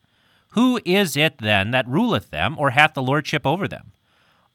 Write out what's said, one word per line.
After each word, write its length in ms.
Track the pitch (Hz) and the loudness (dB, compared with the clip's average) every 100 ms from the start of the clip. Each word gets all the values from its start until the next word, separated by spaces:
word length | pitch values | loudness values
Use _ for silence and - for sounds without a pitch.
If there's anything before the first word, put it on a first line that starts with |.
| _ _ _ _ _ | _ _ _ _ _
Who 300 | 208 254 247 165 | 0 2 0 0
is 320 | 190 190 139 | 0 0 0
it 220 | 156 - | 0 0
then 320 | 107 104 101 | 0 0 2
that 160 | 127 123 | -2 0
ruleth 420 | 143 240 139 - | 0 0 -2 -4
them, 260 | 76 92 - | -4 -4 0
or 120 | 139 | 0
hath 220 | 117 151 | 2 2
the 80 | - | 2
lordship 440 | 127 147 151 151 135 | -2 -2 -2 -4 -2
over 220 | 175 139 | -2 -4
them? 240 | 82 - _ _ _ _ _ _ | -8 -16 _ _ _ _ _ _